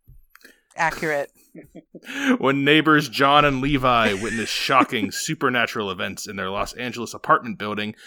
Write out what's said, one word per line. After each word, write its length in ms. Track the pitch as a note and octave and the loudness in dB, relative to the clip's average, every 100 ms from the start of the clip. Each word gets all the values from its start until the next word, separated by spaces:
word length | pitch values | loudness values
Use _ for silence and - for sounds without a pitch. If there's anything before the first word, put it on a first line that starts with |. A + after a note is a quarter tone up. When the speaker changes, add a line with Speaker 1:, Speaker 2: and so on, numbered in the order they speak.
| _ - _ _ - _ _ - | _ -20 _ _ -20 _ _ -2
Speaker 1:
Accurate. 560 | E3 - D#3+ C#3+ - _ _ | -2 -2 -2 -2 -4 _ _
Speaker 2:
<laughs> 180 | E3 - E3+ - - - C4+ C4+ B3 | -20 -20 -20 -20 -20 -12 -4 0 2
When 240 | C3 C#3 | 2 2
neighbors 460 | C#3 D#3 D#3 D3+ C#3 | 4 4 6 4 2
John 340 | G#2+ C#3 D3 | 2 4 6
and 160 | D3 C3 | 4 2
Levi 540 | C#3 C#3 C3 A#2+ A2 | 0 2 2 4 2
witness 340 | G2 A2 A2+ G2+ | 0 -4 -4 -4
shocking 640 | - - C3 - A#2 G2 | -4 2 2 2 0 -4
<laughs> 0 | |
supernatural 800 | - - D#3 C3+ B2 A#2 A#2 G2+ | -6 -6 -2 0 0 -2 -2 -6
events 340 | F#2 G#2 F#2 - | -4 -8 -8 -10
in 120 | G2 | -6
their 120 | F#2+ | -4
Los 240 | G2+ G2 - | -4 -6 -8
Angeles 380 | B2 A2+ A2 | -10 -8 -10
apartment 460 | G#2 - D#3 B2 F2+ | -6 0 0 0 -8
building, 340 | G#2 G#2 G#2+ - | -6 -4 -6 -8